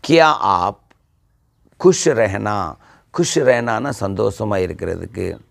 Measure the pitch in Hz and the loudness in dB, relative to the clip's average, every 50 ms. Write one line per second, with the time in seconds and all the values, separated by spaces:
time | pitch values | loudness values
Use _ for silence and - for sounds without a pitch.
0 | - - 156 165 160 156 151 - - 101 95 87 90 98 98 _ _ _ _ _ | 0 4 4 6 6 4 4 2 0 0 0 2 0 -2 -4 _ _ _ _ _
1 | _ _ _ _ _ _ _ _ _ _ _ _ _ _ _ _ - 185 180 - | _ _ _ _ _ _ _ _ _ _ _ _ _ _ _ _ 4 4 4 4
2 | - 160 139 113 113 107 98 104 104 104 104 101 92 78 - _ _ _ _ _ | 0 0 2 2 0 0 0 -2 -4 -2 -2 -4 -4 -6 -8 _ _ _ _ _
3 | _ _ - - 175 - - 160 139 127 123 120 117 120 110 110 127 143 139 - | _ _ -4 -2 -2 0 0 2 4 4 2 2 2 -2 -2 -2 -4 -6 -6 -6
4 | 101 95 98 92 107 104 101 - 113 107 104 95 92 87 85 - - 87 87 85 | -6 -6 -2 -2 -2 -2 -2 -4 -4 -4 -2 -2 -2 -4 -6 -8 -6 -6 -6 -8
5 | 85 87 - 90 90 90 85 - - _ | -10 -12 -10 -8 -8 -8 -8 -12 -18 _